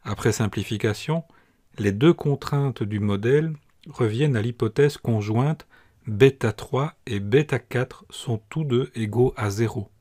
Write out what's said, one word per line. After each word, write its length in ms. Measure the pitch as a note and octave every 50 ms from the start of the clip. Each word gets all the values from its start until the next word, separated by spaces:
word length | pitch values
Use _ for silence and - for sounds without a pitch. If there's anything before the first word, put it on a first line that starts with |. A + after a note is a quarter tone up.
| _
Après 280 | - G#2+ - - A#2+
simplification, 920 | G#2+ - A2+ G#2 - - F#2+ - A#2 G#2 - A2+ G#2 - - - D#3 E3 D#3+ _ _ _ _ _ _ _ _ _ _ -
les 120 | A2 G2+
deux 220 | G2 G2+ B2+ E3+ E3+
contraintes 680 | - - D3 C#3+ C#3 - - - C#3+ C#3+ C#3 A#2 - A#2
du 160 | G#2 A2 G#2
modèle 560 | G2+ G#2 G2+ G2+ G2+ A#2 C3+ D3 D#3 D#3+ D#3 D3 _ _ _ _ - -
reviennent 480 | C#3 - B2+ A2 G#2 A#2 D3 D#3 C3+ A2
à 40 |
l'hypothèse 540 | G#2 A#2+ A#2+ - - A2+ A2 - C#3+ D3 -
conjointe 720 | - _ - A#2 A2 G#2 G#2 A2 A#2 B2+ D3 D#3+ - - _ _ - _ _ _ _ _ -
bêta 440 | G#2+ G2+ C3 C3+ C3 - - A2+
trois 440 | G2+ - - - - C3 C#3 D#3+ - _ _
et 140 | - G#2+ G2+
bêta 400 | G2 G2+ G#2+ C#3 D#3 D3 - A#2+
quatre 460 | - _ - A#2+ B2+ - - - - _
sont 320 | - - - - A#2+ A2 _ _
tous 140 | - D#3 D#3+
deux 280 | C#3+ B2 A#2+ C3+ - _
égaux 400 | A#2+ A2+ G#2+ G#2 A#2 B2 C3 - -
à 140 | A2 G#2+
zéro. 400 | F#2+ G#2 A#2 A2 - - G2 - _ _